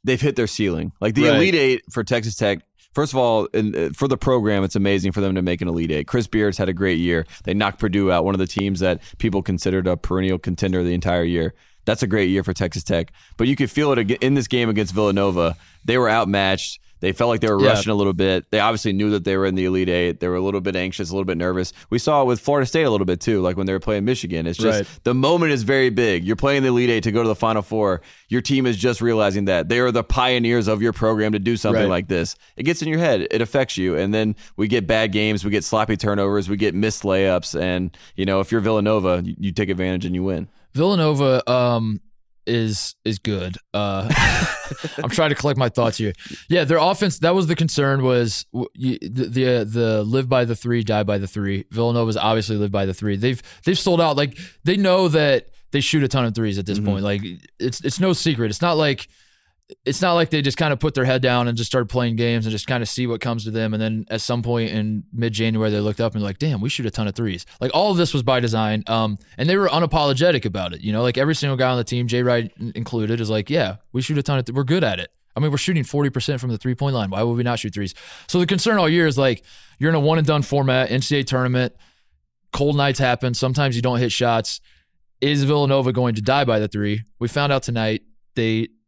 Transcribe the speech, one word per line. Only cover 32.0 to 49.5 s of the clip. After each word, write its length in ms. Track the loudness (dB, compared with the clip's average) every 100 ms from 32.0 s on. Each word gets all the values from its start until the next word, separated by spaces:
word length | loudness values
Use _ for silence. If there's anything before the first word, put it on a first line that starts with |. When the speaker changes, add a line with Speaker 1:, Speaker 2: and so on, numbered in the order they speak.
| 0
Speaker 1:
this. 300 | -2 -2 -8 -18 -4
It 60 |
gets 180 | -4 -2
in 40 | -2
your 120 | 0
head. 260 | 2 2 0
It 100 | -2
affects 340 | 0 0 -2 -2
you. 200 | -2 0
And 180 | 0
then 220 | 0 0 -4 -10 -4
we 120 | 0
get 180 | 0 2
bad 240 | 0 2
games. 340 | 0 0 0
We 60 | 0
get 140 | -2
sloppy 320 | 0 0 0 0
turnovers. 520 | 0 0 2 0 -2
We 80 | -2
get 160 | 0 0
missed 260 | -2 -2
layups. 580 | 0 2 2 2 -2 -4
And, 360 | -2 -2 -4 -10 -16
you 100 | -4 0
know, 120 | 0
if 140 | 0
you're 80 | 0
Villanova, 600 | 2 2 2 2 2 0
you, 100 | -2 -6
you 100 | -4
take 200 | -2 -2
advantage 340 | -2 -2 -2 -4
and 80 |
you 80 | -4
win. 240 | -2 -4 -8 _ _
Speaker 2:
Villanova, 680 | -2 0 2 2 2 2 2 2
um, 500 | 2 2 0 -2 -6 -10 -20 _ _ -4
is, 480 | -2 -2 -4 -8 -8
is 140 | -6 -4
good. 360 | -4 -4 -6 -12 _
Uh, 360 | -4 -2 -2 0
<laughs> 960 | 2 2 2 -4 -6 -12 -10 -10 -6
I'm 80 | -4
trying 180 | 0 0
to 80 | 2
collect 220 | 0 0
my 100 | 0
thoughts 300 | 2 0 0
here. 140 | -4 -6 -14 -18 0
Yeah, 160 | 0
their 140 | 2 4
offense, 400 | 4 2 0 2
that 140 | 2 2
was 100 | 2
the 80 |
concern 480 | 2 0 2 2 2
was 440 | 2 2 0 -4 -8
w-, 160 | -8 -8
you, 240 | -4 -4 -4
the, 260 | -6 -4 -2
the, 200 | 0 2